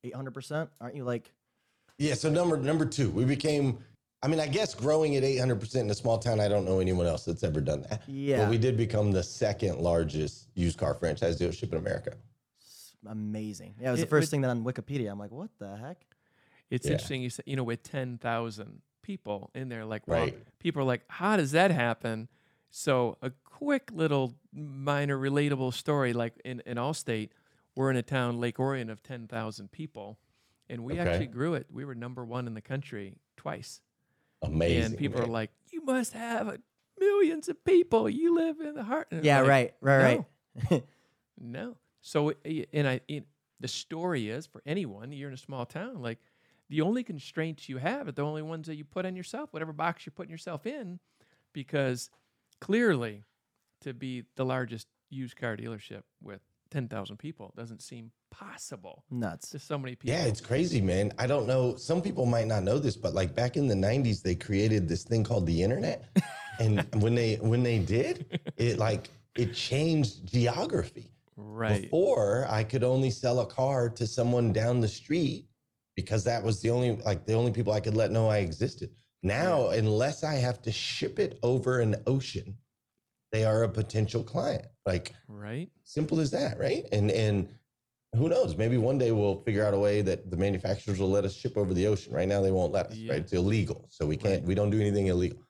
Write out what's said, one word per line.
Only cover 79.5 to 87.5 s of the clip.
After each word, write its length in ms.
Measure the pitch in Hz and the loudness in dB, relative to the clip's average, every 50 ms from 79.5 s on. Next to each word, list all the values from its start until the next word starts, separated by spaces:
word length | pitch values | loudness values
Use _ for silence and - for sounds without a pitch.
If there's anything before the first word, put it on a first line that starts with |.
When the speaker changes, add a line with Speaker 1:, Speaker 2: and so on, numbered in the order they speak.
| 170 143 120 90 | 4 4 4 4
Speaker 3:
Yeah. 80 | 90 | 4
Speaker 2:
unless 460 | 113 107 107 107 107 123 143 147 - - | 4 4 4 4 4 2 2 0 -2 -2
I 100 | 156 151 | -2 0
have 260 | 135 123 123 110 - - | 0 0 0 0 -2 -4
to 80 | 113 | -4
ship 480 | 107 - - - - - - - - - | -4 -2 -4 -6 -4 -4 -4 -4 0 0
it 180 | 202 - - - - | -2 -2 -2 -2 0
over 360 | 120 127 131 127 127 127 123 | 2 2 2 2 2 2 4
an 160 | 117 110 104 - - | 4 2 2 0 0
ocean, 500 | 117 131 135 131 - - 95 - 92 104 - _ _ _ _ _ _ _ _ _ _ _ _ _ _ | 0 0 0 0 -2 -8 -8 -8 -8 -14 -14 _ _ _ _ _ _ _ _ _ _ _ _ _ _
they 140 | - 110 110 | 0 2 2
are 160 | 110 107 110 | 4 4 4
a 80 | 117 104 | 2 2
potential 540 | - 110 104 - - 110 107 - - 117 110 | 0 -2 -4 0 0 0 0 2 0 -4 -4
client. 420 | - - 165 - - - - - - - _ _ | -2 -4 -2 -2 0 -2 -4 -6 -10 -20 _ _
Like, 300 | 98 92 87 - - - - _ | 0 0 0 -2 -6 -16 -18 _
Speaker 3:
Right. 420 | - 104 101 104 104 113 139 175 - _ _ _ | -18 -16 -12 -10 -8 -8 -8 -8 -10 _ _ _
Speaker 2:
simple 360 | - - 147 156 151 - 160 | -6 -2 -2 0 0 2 2
as 120 | 156 131 | 2 2
that, 260 | - 233 277 - - | 0 0 0 -2 -2
right? 300 | - - 131 - 320 - - | -2 0 0 0 0 -2 -2
And, 200 | - 107 101 107 | 0 2 2 4
and 380 | - 110 110 107 104 98 90 - | 4 4 4 4 2 2 0 -2